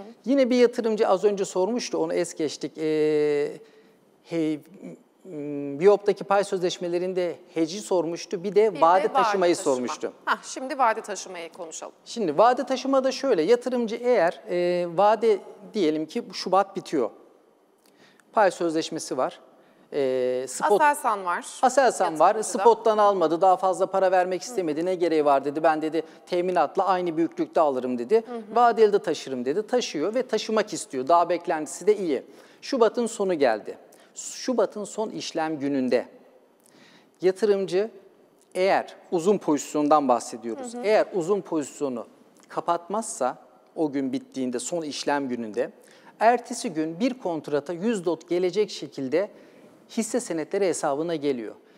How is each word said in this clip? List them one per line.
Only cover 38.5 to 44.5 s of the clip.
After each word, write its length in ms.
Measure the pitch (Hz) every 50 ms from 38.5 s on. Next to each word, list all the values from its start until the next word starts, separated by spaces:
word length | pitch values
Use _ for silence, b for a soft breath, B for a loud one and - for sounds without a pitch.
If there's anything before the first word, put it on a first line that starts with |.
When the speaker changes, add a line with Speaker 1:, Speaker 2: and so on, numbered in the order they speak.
| -
Speaker 1:
eğer 420 | 185 185 196 165 127 110 - - - - -
uzun 280 | 190 170 160 202 202 170
pozisyondan 720 | - 170 151 131 - - - 151 147 143 151 151 143 127
bahsediyoruz, 640 | 120 113 - - 127 110 113 117 110 269 254 240 233
Speaker 2:
Hı 40 | 240
hı. 40 |
Speaker 1:
eğer 240 | 190 208 220 180 151 - -
uzun 260 | 190 156 175 208 196
pozisyonu 640 | - - 165 156 135 - - - 147 135 123 113 101 - - _ _ _ _ _ _ -
kapatmazsa 880 | - 160 - 175 170 170 - - 196 220 220 - - - 131 127 156 - - _ _ _ _ _ -
o 160 | - 160 147
gün 200 | 135 139 135 131
bittiğinde, 460 | 127 131 - - - 135 127 127